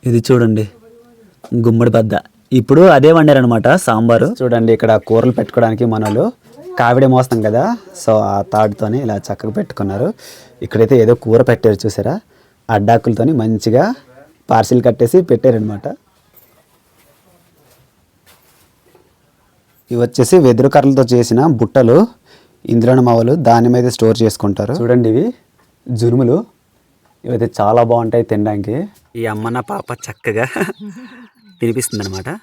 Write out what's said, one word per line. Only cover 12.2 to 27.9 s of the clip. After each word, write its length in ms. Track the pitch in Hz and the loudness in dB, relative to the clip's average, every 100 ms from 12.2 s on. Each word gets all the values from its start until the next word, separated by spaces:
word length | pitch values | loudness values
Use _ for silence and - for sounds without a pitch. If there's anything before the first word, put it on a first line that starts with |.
| _ _ _ _ - 110 | _ _ _ _ -4 -2
అడ్డాకులతోని 600 | 104 117 - 113 120 156 | 0 0 0 -2 -2 -2
మంచిగా 420 | 110 110 113 117 190 254 _ - _ _ - | -2 -2 0 0 0 -4 _ -20 _ _ -2
పార్సిల్ 320 | 113 110 127 - | -2 2 0 0
కట్టేసి 340 | - 117 180 180 | 0 0 0 0
పెట్టారనమాట. 540 | 117 131 117 107 101 143 - _ _ _ _ _ _ _ _ _ _ _ _ _ _ _ _ 135 _ _ _ _ _ _ _ _ _ _ _ _ _ _ _ _ _ _ _ _ _ _ | 0 0 0 -4 -8 -12 -14 _ _ _ _ _ _ _ _ _ _ _ _ _ _ _ _ _ _ _ _ _ _ _ _ _ _ _ _ _ _ _ _ _ _ _ _ _ _ _
ఇవి 100 | 120 120 | -4 -2
వచ్చేసి 320 | - 127 185 139 | 0 2 4 4
వెదురు 240 | 117 135 147 | 4 2 2
కర్రలతో 300 | 139 135 123 123 | 2 2 2 2
చేసిన 300 | 117 117 156 123 | 2 2 0 0
బుట్టలు. 380 | 110 135 120 135 226 _ _ _ _ _ - | 0 2 4 4 2 _ _ _ _ _ -4
ఇందులోనే 300 | 117 113 131 123 | 0 2 2 2
మా 40 | 117 | 2
వాళ్ళు 160 | 117 160 120 | 0 0 2
ధాన్యం 240 | 117 120 123 | 2 2 2
అయితే 140 | 123 117 | 0 0
స్టోర్ 200 | 113 113 | 0 2
చేసుకుంటారు. 520 | 113 - 101 98 104 147 | 0 -2 -6 -4 -4 -4
చూడండి, 280 | 120 123 113 | 0 0 2
ఇవి 120 | 113 214 254 _ _ _ _ - 120 | 0 -2 -8 _ _ _ _ -10 -4
జునుములు. 380 | 117 120 123 151 226 _ _ _ _ _ _ _ - | 0 0 0 0 -4 _ _ _ _ _ _ _ -10
ఇవైతే 200 | 123 113 - | -6 -6 -2
చాలా 220 | 104 117 | 0 0
బాగుంటాయి 340 | 117 | 2